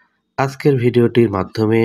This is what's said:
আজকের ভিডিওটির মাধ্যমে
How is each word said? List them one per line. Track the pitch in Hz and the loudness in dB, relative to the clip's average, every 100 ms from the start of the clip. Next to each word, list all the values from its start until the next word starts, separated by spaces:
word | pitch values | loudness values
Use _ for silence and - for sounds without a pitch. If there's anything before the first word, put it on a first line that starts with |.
| _ _ _ - | _ _ _ -6
আজকের | 139 - 151 131 | -6 -2 -2 0
ভিডিওটির | 120 117 117 117 113 | 0 2 2 2 0
মাধ্যমে | 98 90 - 107 113 | -2 -4 -2 0 0